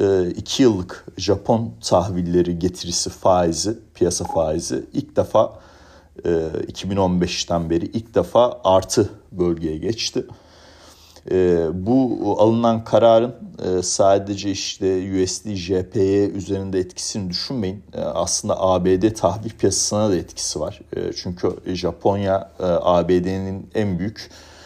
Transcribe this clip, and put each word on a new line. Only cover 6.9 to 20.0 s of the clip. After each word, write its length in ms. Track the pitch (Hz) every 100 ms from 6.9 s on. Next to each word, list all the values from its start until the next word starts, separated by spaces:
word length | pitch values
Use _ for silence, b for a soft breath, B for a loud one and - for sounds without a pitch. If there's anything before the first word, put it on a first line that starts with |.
bin 60 | 98
on 240 | 92 90
beşten 480 | 87 - - 85 82
beri 160 | 85 -
ilk 300 | 113 - -
defa 460 | 175 117 123 -
artı 460 | 92 95 92 - 98 - -
bölgeye 460 | 95 87 82 82 78
geçti. 480 | 90 110 - 127 - B B B B B B B B B -
E, 360 | 92 90 87 82
bu 640 | 90 95 131 131 98 101 98
alınan 440 | 107 117 117 113
kararın, 520 | - 110 113 113 120 - 101 - -
e, 160 | 92
sadece 720 | 90 - 98 98 98 98 101
işte 340 | 95 - - 95 92 95
U 140 | 95 92
S 220 | - 110
D 60 | 101
J 340 | 87 95 92
P 140 | 117
Y 260 | 95 98 101
üzerinde 500 | 101 95 98 98 95
etkisini 500 | 90 - - 113 92
düşünmeyin. 540 | 87 - 135 95 104 -
E, 80 | -
aslında 600 | 80 82 87 - 107 92
A 240 | 95 92 90
B 160 | 95
D 120 | 107
tahvil 360 | 107 87 104 110
piyasasına 600 | - - - - 104